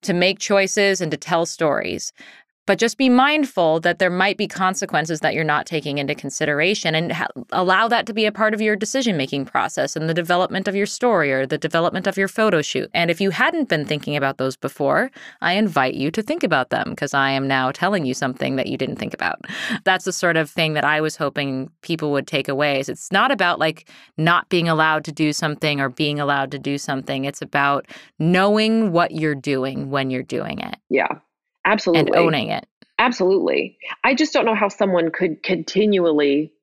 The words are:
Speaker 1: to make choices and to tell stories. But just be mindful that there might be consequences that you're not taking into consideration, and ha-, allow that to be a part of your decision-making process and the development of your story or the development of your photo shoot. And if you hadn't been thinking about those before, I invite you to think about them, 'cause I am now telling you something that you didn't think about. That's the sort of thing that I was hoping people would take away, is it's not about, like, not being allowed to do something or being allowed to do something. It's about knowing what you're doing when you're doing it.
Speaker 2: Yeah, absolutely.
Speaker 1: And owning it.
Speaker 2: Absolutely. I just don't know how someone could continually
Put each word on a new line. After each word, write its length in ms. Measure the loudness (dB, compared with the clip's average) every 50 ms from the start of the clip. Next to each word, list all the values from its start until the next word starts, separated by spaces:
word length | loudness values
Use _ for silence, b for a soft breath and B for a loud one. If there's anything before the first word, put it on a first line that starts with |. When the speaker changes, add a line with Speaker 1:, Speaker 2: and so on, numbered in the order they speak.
Speaker 1:
to 120 | -2 -2 0
make 260 | 2 2 2 2 0
choices 600 | -2 2 2 2 2 2 2 2 2 2 2 0
and 100 | -2 -4
to 60 | -4 -6
tell 280 | -4 0 0 0 0
stories. 680 | 0 -2 0 0 2 2 0 -2 -4 -6 -6 -8 -12 B B B B B B B B B _ _ 0
But 120 | 0 2
just 180 | 2 -2 0 _
be 120 | 4 4
mindful 680 | 6 6 6 4 4 2 0 0 0 2 2 4 2 2
that 180 | 2 0 0 2
there 100 | 0 0
might 280 | 2 2 2 2 2 0
be 100 | -4 -4
consequences 720 | -2 0 0 0 0 -2 -6 -2 0 -2 0 0 -4 -2
that 160 | 0 -2 0
you're 80 | 0 0
not 240 | 0 0 -2 -2 -4
taking 320 | -6 -6 -4 -4 -4 -4
into 160 | -4 -4 -6
consideration, 800 | -6 -6 -10 -6 -4 -2 -2 0 2 2 0 0 0 -2 -2 0
and 160 | 0 -2 -2
ha-, 160 | -4 -4 -4 -6 -6 -12 -12 _
allow 360 | -2 0 2 2 4 4 4 2
that 180 | 2 0 0 -2
to 60 | -2
be 120 | 0 0
a 60 | 0
part 240 | 0 0 0 0 0
of 40 | 0
your 160 | 0 0 0
decision-making 680 | 0 -2 -2 -2 -2 0 0 0 0 -2 -2 -4 -6 -6
process 500 | -2 -2 -2 -2 -2 -2 -2 -4 -2 -2
and 140 | -4 -2 -2
the 60 | -2
development 520 | -2 0 0 2 2 2 0 -2 -4 -4 -2
of 80 | -2
your 120 | -2 -2 -2
story 440 | -2 0 0 2 4 4 2 2
or 140 | 2 0 0
the 140 | -2 -2 -4
development 480 | -4 -2 0 2 0 2 0 0 -4 -2
of 100 | 0 0
your 100 | -2 -2
photo 360 | 0 2 2 4 4 2 0
shoot. 260 | 0 -4 -4 -4 -2
And 200 | _ -2 0 0
if 100 | 0 0
you 80 | 0 -2
hadn't 400 | 2 2 0 2 2 0 -2 0
been 160 | 0 -2 0
thinking 300 | -2 -4 -4 -4 -4 -4
about 240 | -2 -2 -2 -2 -2
those 180 | -4 -4 -4 -4
before, 540 | -8 -8 -4 -2 0 2 2 2 0 -2 B B B B B B
I 120 | -2 0 2
invite 400 | 2 0 2 2 2 0 0 0
you 160 | -2 -4 -2
to 140 | -2 -4 -4
think 200 | -4 -4 -2 0
about 280 | 0 2 0 0 0
them, 240 | -2 -4 -2 -4 -6
'cause 180 | -6 -6 -2 0
I 160 | 0 0 2
am 180 | 0 0 0 0
now 220 | 0 0 0 -2
telling 320 | -2 -2 -2 0 0 0 -2
you 120 | -2 -4
something 400 | -2 -4 -4 -4 -4 -4 -2 -2
that 100 | -2 -2
you 140 | -4 -4 -4
didn't 160 | -4 -6 -4
think 180 | -6 -8 -8 -6
about. 280 | -4 -4 -4 -4 -6 -10 B -12 B B B -6 B B
That's 220 | 0 0 2 0
the 60 | -4
sort 240 | -4 0 0 2 2
of 140 | 2 0 -2
thing 240 | -2 -2 -2 0 0
that 120 | 0 0
I 160 | 0 0 0
was 160 | 0 -2 -2 -4
hoping 520 | -6 -4 -4 -4 -4 -4 -4 -6 -6 -8 _ _ -6
people 280 | -6 -4 -2 -2 -2 -2
would 120 | -2 -2
take 220 | -2 -2 -2 -2 -2
away, 320 | -2 0 0 0 0 -2
is 100 | -2 -4
it's 220 | -8 -10 -8 -2
not 180 | 0 2 2 2
about, 300 | 2 2 2 0 2 0
like, 280 | 0 -2 -2 -4 -14 B B B B B B 0
not 320 | 2 4 4 4 2 _
being 180 | 0 0 2 2
allowed 380 | 2 2 4 2 2 0 -2
to 60 | -6
do 220 | -4 0 0 0 0
something 460 | 0 -4 -4 -4 -2 -2 -2 0 0
or 100 | -2 -4
being 300 | -2 -2 -2 -2 -2 -2
allowed 300 | -2 0 0 0 -2 -4
to 80 | -6 -8
do 220 | -4 -4 -4 -4
something. 460 | -4 -6 -6 -6 -4 -6 -6 -4 -4
It's 180 | -6 -6 -8 -14
about 420 | -4 0 0 2 2 2 0 -2 B B B B B B _
knowing 760 | 0 2 4 4 4 4 4 4 4 2 2 2 2 2
what 200 | 2 2 0 0
you're 240 | 0 -2 -2 -2 -2
doing 560 | -2 -2 -2 -2 -2 -2 -4 -4 -6 -6 -4
when 180 | -2 -2 -2 -2
you're 140 | -4 -4 -4
doing 340 | _ -6 -6 -4 -6 -8 -8
it. 160 | -8 -10 -10 -14 _ _
Speaker 2:
Yeah, 300 | 0 2 2 0 -2 -6 _ _ _ _ _ _ _ _ _
absolutely. 480 | 2 2 2 2 2 4 4 4 4
Speaker 1:
And 40 | 4
owning 340 | 4 4 4 2 0 -2 -2
it. 160 | -4 -6 -8 _ _ _ -20 _ _ 0
Speaker 2:
Absolutely. 800 | 2 2 2 2 2 2 2 2 2 2 0 0 -2 -4 -8 _ B B B B 0
I 100 | 0 2
just 160 | 2 0 2
don't 140 | 2 2 2
know 100 | 2 2
how 140 | 2 0 -2
someone 420 | 0 0 0 2 2 2 2 0
could 320 | 0 0 -2 -2 -2 -4 -4
continually 1120 | -4 -2 -2 -2 -2 0 2 2 4 4 4 4 4 4 4 4 4 2 2 0 -4 _ _